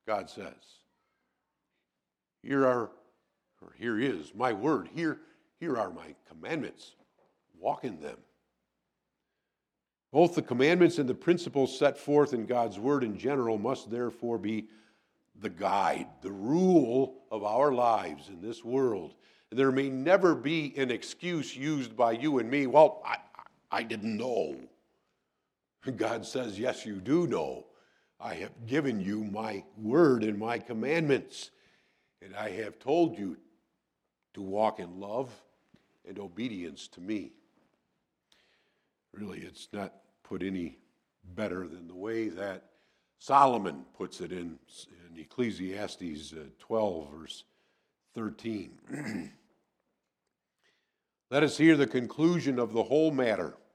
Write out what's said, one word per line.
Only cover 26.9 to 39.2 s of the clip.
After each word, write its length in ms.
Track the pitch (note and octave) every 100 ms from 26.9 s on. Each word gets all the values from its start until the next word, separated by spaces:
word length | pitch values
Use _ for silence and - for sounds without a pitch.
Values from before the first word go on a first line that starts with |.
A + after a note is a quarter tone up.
| G2
do 320 | F#2+ E3 E3
know. 380 | F2+ C#2+ B1+ - _ _ _ _ _
I 160 | A2+ F#2+
have 300 | G2+ - A2+
given 320 | C#3+ C3+ G#2+
you 260 | F#2 G#2+
my 380 | G#2+ G2+ A2 G2 - G#2+
word 480 | G#2+ C#3+ D#3+ B2
and 140 | G#2+ G#2
my 200 | A2 A#2+
commandments, 920 | - A2+ B2 E3 D3+ C3 C3 - - _ _ _ _ _ _ _
and 120 | F#2+
I 140 | G2+ G#2+
have 260 | F#2+ G#2 -
told 400 | B2 E3 D#3+ G#2
you 180 | F#2+ D2+ _ _ _ _ _ _ _ _ _
to 80 | -
walk 400 | F#2+ G2+ A2 -
in 180 | F2 F2+
love 320 | G2+ A#2 B2+ G#2+ _ _ _ _ _ _ F2+
and 100 | G2
obedience 720 | G2 F2+ B2 G2 E2+ C#2+ -
to 140 | -
me." 300 | F#2 G#2+ - - _ _ _ _ _ _ _ _ _ _ _ _ _ _ _ _ _
Really, 280 | G2+